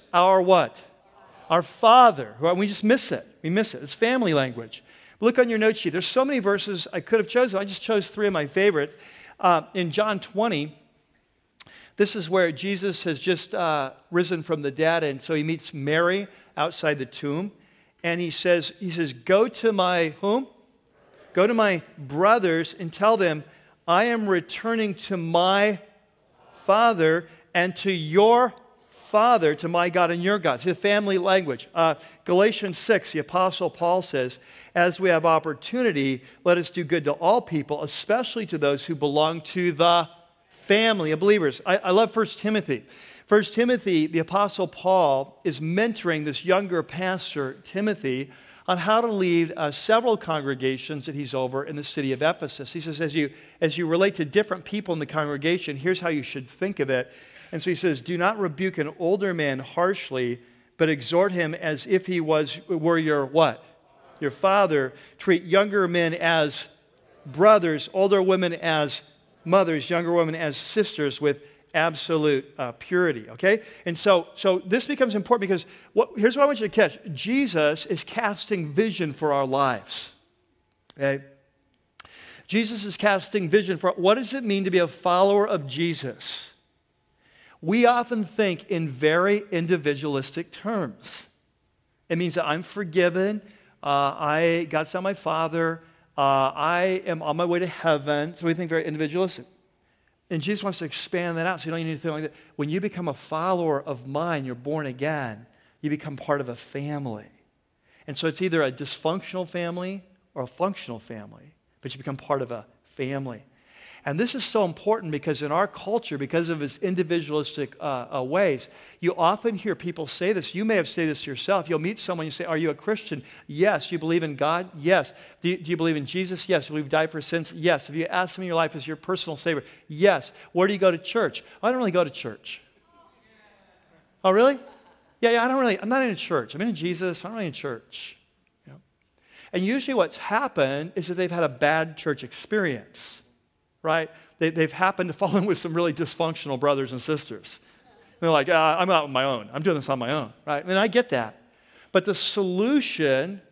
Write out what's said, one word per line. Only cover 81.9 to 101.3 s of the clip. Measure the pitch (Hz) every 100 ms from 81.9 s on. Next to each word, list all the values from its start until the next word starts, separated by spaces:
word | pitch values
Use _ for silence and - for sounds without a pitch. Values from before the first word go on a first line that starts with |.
| - - - - - -
Jesus | 208 220 226 202
is | 165
casting | 208 196 - 214 170
vision | 202 185 170
for, | 185 -
what | 180 226
does | 226
it | 269 233
mean | 196
to | 190
be | 180
a | 170
follower | - 180 180 196 202 214
of | 190 139
Jesus? | 131 170 156 135 110 - - - - _ _ _ _ _ _ _ _ - _
We | 160 220 240
often | 247 233 233
think | 180 - 202 175 -
in | 175 160
very | 127 151 165 190 208 202
individualistic | 175 165 175 147 139 151 139 131 - -
terms. | - 202 220 143 98 - - - _ _ _ _ _ _ _ -
It | 170
means | 175
that | 160 143
I'm | 156
forgiven, | 175 202 180 165 175 175 196 214 - - _ _
uh, | 143
I, | 139 139 - 151 151 170 165 160
God's | 156 156 180
not |
my | 190
father, | 160 160 160 160 165 165 165 - _ _ -
uh, | 139 135 135 147
I | 151 175 190 185 185
am | 160
on | 156 151
my | 175
way | 175
to | 180
heaven. | - 165 147 139 147 156 175
So | 170
we | 165
think | 170
very | 165
individualistic. | 160 151 156 170 185 - - _ _ _ _ _ _ _ _
And | 165
Jesus | 151 208
wants | 202 185
to | 156
expand | - - 180 175